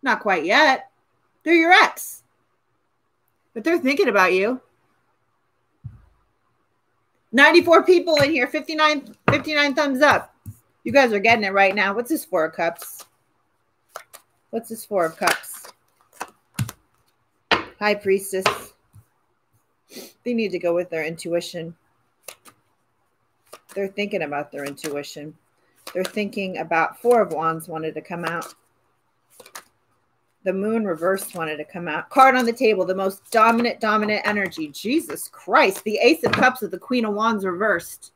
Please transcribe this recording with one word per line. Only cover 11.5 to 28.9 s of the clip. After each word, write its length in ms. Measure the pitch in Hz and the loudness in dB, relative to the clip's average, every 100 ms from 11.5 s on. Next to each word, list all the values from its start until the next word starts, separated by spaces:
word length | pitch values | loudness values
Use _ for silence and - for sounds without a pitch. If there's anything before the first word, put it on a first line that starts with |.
right 220 | 196 196 | 4 4
now. 180 | 202 196 | 4 -2
What's 160 | 202 240 | -2 -4
this 160 | 320 | -4
Four 220 | - 180 160 | -2 -2 -2
of 80 | |
Cups? 500 | 160 170 170 - - - _ _ _ _ _ _ _ _ - - - _ _ _ | -2 -4 -4 -16 -18 -20 _ _ _ _ _ _ _ _ -20 -20 -20 _ _ _
What's 200 | 226 226 | -12 -10
this 160 | 226 - | -16 -6
Four 180 | 202 165 | -2 -2
of 100 | 165 | -2
Cups? 560 | 180 - - - - - _ _ _ - - _ _ - - - _ _ _ _ _ _ _ - - - | -2 -2 -6 -18 -20 -20 _ _ _ -18 -18 _ _ -8 -8 -8 _ _ _ _ _ _ _ -4 -4 -6
High 180 | 214 208 | -2 -2
Priestess. 500 | 196 196 196 185 190 - - _ _ - _ _ _ _ _ _ _ _ _ - - _ | 0 -2 -2 -2 -2 -4 -14 _ _ -20 _ _ _ _ _ _ _ _ _ -20 -20 _
They 80 | - | -6
need 200 | 240 214 | -2 -2
to 60 | 180 | -2
go 160 | 175 | -2
with 140 | 170 175 | -2 -2
their 160 | 165 | -6
intuition. 680 | 156 165 165 170 170 175 165 170 _ _ _ _ - - - _ _ _ _ _ _ _ _ _ _ - _ | -6 -8 -4 -4 -4 -12 -12 -16 _ _ _ _ -20 -20 -20 _ _ _ _ _ _ _ _ _ _ -20 _
They're 140 | - 196 | -8 -8
thinking 340 | 196 208 208 | -6 -6 -4
about 280 | 151 143 143 | -4 -6 -8
their 140 | 139 | -10
intuition. 720 | 139 143 160 143 143 - 147 156 _ _ _ _ - | -10 -8 -8 -8 -10 -14 -18 -20 _ _ _ _ -12
They're 120 | - | -8
thinking 540 | 185 - 202 208 190 185 | -6 -6 -6 -6 -8 -8
about 420 | 165 165 160 - | -2 0 0 -2
Four 180 | 240 240 | 2 2
of 120 | 190 | 4
Wands 360 | 151 160 160 160 | 0 -2 -4 -8
wanted 260 | 160 160 | -10 -8
to 60 | 151 | -10
come 240 | 156 170 | -10 -8
out. 300 | 165 170 - - _ _ _ | -6 -6 -10 -16 _ _ _